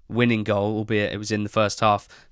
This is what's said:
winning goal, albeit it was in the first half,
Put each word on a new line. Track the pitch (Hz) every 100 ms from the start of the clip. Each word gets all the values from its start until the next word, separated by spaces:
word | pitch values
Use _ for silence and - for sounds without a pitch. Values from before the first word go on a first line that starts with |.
| -
winning | 113 120 110
goal, | 107 101 104 110
albeit | 107 104 101
it | 101
was | 104
in | 107
the | 104
first | 110 104 -
half, | 110 104 - - -